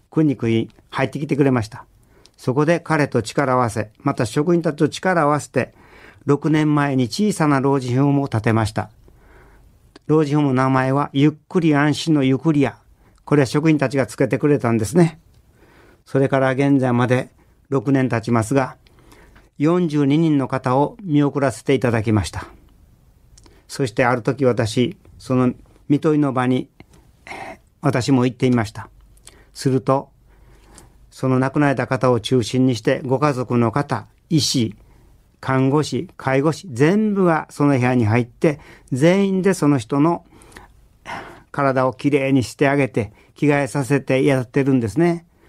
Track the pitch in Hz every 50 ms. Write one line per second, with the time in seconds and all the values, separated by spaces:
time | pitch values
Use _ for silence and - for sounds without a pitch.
0 | _ _ - 160 160 147 127 - 123 113 113 113 - - - _ _ _ - -
1 | 135 - - 135 151 135 147 131 143 139 127 123 104 - - - - _ _ _
2 | _ _ _ _ _ _ _ _ - 139 120 143 151 156 170 160 - - 160 151
3 | 143 - - 127 107 - - - 143 131 127 123 123 110 - 113 104 - - -
4 | - 143 135 - 127 - - 147 151 175 175 175 160 170 143 147 156 143 - -
5 | - 185 185 170 147 143 151 143 - - - 135 113 - - _ - - - -
6 | - - - - - 135 143 143 - 160 151 156 151 151 147 147 143 143 135 131
7 | 127 107 - - 208 214 175 - 160 147 143 135 127 139 139 139 127 123 120 131
8 | 139 143 139 139 139 135 - 113 - 120 107 110 110 107 - 107 - - - _
9 | _ - - _ _ - - - - - - - _ _ _ _ _ _ - -
10 | _ - 151 160 156 139 143 151 147 139 127 127 131 131 131 131 131 131 135 143
11 | 147 - - 139 143 151 147 - _ - - 185 165 160 147 143 147 151 135 117
12 | - 165 156 147 135 135 135 123 - 160 151 143 135 117 - - _ _ _ _
13 | _ _ _ _ _ - 147 147 139 - - 151 156 160 156 143 139 123 139 135
14 | 123 - - - 139 110 143 117 - 147 147 123 - 117 113 110 110 - 135 175
15 | 170 165 - - _ _ _ _ _ _ _ _ _ _ _ - - - _ _
16 | _ - - 139 139 131 139 135 135 131 131 127 139 143 143 135 127 127 120 120
17 | 123 117 127 127 - - _ _ _ _ _ _ _ - 139 135 107 143 139 135
18 | 131 120 120 113 107 123 120 117 110 110 135 135 127 131 - - _ _ _ _
19 | _ - - - - - - - _ _ _ - 143 156 175 180 180 156 147 147
20 | 143 135 143 160 165 160 147 139 131 120 135 127 - - 127 135 147 147 - -
21 | 202 180 147 147 143 139 139 143 135 135 - - - - 139 120 117 123 113 113
22 | 104 113 107 104 85 - - - - - - - - _ _ _ _ _ _ _
23 | _ _ _ _ _ _ - - - - - _ _ - - - 139 120 - -
24 | 127 120 127 123 107 143 120 120 135 123 117 113 117 107 - 127 120 117 - -
25 | _ - - - - - 131 127 127 123 120 - - _ _ _ _ - 147 143
26 | - 160 151 147 147 139 127 131 123 127 127 127 - - _ - - _ - -
27 | _ _ _ _ _ - - - - - - - _ _ _ _ - 143 131 131
28 | 110 143 139 123 123 131 113 - 131 127 123 120 110 - - - - - - -
29 | - _ _ _ _ - - - _ _ _ - - 135 127 131 127 - 135 139
30 | - - _ _ _ _ _ _ _ - - _ _ - - - - - _ _
31 | _ _ - - - 131 131 127 131 135 - 151 147 143 135 123 123 - 135 123
32 | - 127 123 113 107 - 127 127 110 - - 127 131 131 123 107 - 147 131 131
33 | - 123 131 131 151 151 139 123 123 - 123 120 117 113 110 143 143 - 131 104
34 | - - _ _ _ - 165 147 - - - 135 113 - - - - - - -
35 | - _ - _ _ _ _ _ - - 135 131 131 135 135 151 143 - 131 120
36 | 175 190 - - - 135 135 135 139 160 147 - - 190 123 110 143 160 196 214
37 | 220 214 202 196 185 175 160 156 - - - - 143 143 139 123 123 127 127 123
38 | 113 104 113 120 120 - - _ - 165 143 - - - - - - - 143 123
39 | 147 170 185 196 196 196 190 190 175 196 180 - 151 143 147 131 110 - 147 143
40 | 147 165 170 - - _ - - - - - - - - _ _ _ _ _ _
41 | - - - - - - - - - _ - - 139 139 127 131 131 131 - -
42 | - 143 147 139 135 135 135 135 110 - - - 147 135 139 143 135 123 - 135
43 | 104 - - - _ _ _ - 156 147 147 143 143 123 - 147 131 117 143 131
44 | 135 - 135 131 143 147 135 131 123 - - 143 135 139 135 127 117 107 104 143
45 | 170 175 170 170 - _ _ _ _